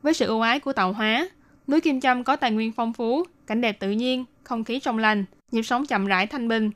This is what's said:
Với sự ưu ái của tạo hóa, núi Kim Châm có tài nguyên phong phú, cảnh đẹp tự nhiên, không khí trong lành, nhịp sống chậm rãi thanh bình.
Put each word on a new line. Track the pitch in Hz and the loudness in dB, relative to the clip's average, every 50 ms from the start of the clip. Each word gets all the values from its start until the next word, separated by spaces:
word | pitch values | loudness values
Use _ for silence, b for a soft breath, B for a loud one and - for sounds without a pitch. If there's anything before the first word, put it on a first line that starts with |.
Với | - 285 320 | 2 0 2
sự | - 254 | 2 0
ưu | - 226 220 | 0 0 0
ái | 226 226 240 285 | 2 0 0 0
của | - 269 | -2 -4
tạo | 269 220 190 185 | 0 0 0 0
hóa, | 190 214 214 214 220 247 330 381 b b b b b b _ - | 0 0 0 0 0 0 -2 -4 b b b b b b _ 2
núi | 277 320 | 2 2
Kim | 320 330 277 262 | 4 2 0 2
Châm | 262 269 254 247 247 | 2 2 2 2 2
có | 262 277 | 0 0
tài | 294 - 240 | 0 2 0
nguyên | 220 214 220 226 | 0 0 -2 -2
phong | 220 - 233 226 | -2 -4 -4 -4
phú, | 233 - 240 226 247 302 370 349 _ _ _ | -4 -4 -2 -2 0 -2 -2 -6 _ _ _
cảnh | - 220 233 | -6 -4 -2
đẹp | 240 226 208 - | 0 -2 -2 -2
tự | 196 196 | -4 -2
nhiên, | 208 220 240 254 254 254 254 - _ _ | -2 0 0 0 -2 -2 -4 -10 _ _
không | _ - 254 226 226 | _ -6 -6 -6 -4
khí | - 226 269 | -4 -6 -4
trong | - 294 233 220 | -2 -2 -2 2
lành, | 220 214 214 208 196 - - _ _ _ | 2 2 2 2 -2 -4 -8 _ _ _
nhịp | - 226 | -4 -4
sống | 226 - 247 247 285 | 0 0 0 -2 0
chậm | 285 254 202 196 | 0 0 0 2
rãi | 196 196 185 196 | 2 2 2 2
thanh | 214 - 285 233 233 | 0 -2 -4 -2 0
bình. | 226 226 220 214 208 | 0 2 0 0 -2